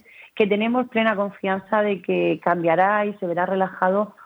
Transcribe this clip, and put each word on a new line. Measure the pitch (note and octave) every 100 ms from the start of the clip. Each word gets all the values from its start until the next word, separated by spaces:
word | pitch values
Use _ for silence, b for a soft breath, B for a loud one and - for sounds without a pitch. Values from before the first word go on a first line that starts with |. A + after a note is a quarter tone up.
| B B B -
que | G#3+
tenemos | G#3 A3+ B3 B3
plena | A3+ A3+ G3+
confianza | G3+ - G3 F#3+ F#3+ G#3+
de | G#3 F#3+
que | - F#3 F3 D#3+
cambiará | - F3 E3 E3 F#3+ G#3 G#3
y | G#3
se | F3+
verá | E3+ F#3
relajado | F#3+ F#3 - F#3 G3 G#3 B